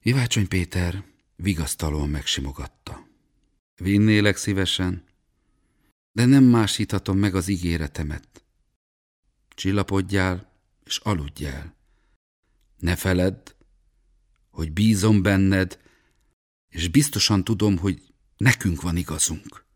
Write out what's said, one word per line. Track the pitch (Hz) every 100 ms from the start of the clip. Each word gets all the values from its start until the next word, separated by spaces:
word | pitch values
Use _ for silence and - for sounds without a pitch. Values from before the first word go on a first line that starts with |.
Ivácsony | 113 131 120 - 95
Péter | 95 87 92 87 92 - _ _ _
vigasztalóan | 90 82 76 - 80 76 73
megsimogatta. | 73 - - 69 69 69 _ - - - _ _ _ _ _ _ _
"Vinnélek | 90 101 107 107 104 98
szívesen, | - 98 92 - 90 90 - _ _ _ _ _ _ _ _ _ _
de | - 123
nem | 139
másíthatom | 127 120 104 - 104 98 - 98
meg | 101 92
az | 90
ígéretemet. | 95 87 85 76 - 76 78 _ - _ _ _ _ _ _ _ _ _ _ _
Csillapodjál | - 95 101 95 98 92 98 92 92 - _ _ _
és | _ -
aludjál. | - 95 71 - 71 67 76 _ _ _ _ _ _ _ _ _ _ _
Ne | 85 87
feledd, | 95 90 92 98 - _ _ _ _ _ _ _ _ _ _
hogy | - 80
bízom | 80 110 104 107 107
benned, | 95 98 95 95 92 - _ _ _ _ _ _ _ _ _
és | 87 85
biztosan | 101 143 104 - 101
tudom, | 92 110 107 92
hogy | 95 90 _ _ _ _
nekünk | 101 117 98 82
van | 87 85
igazunk." | - 80 - 78 - - _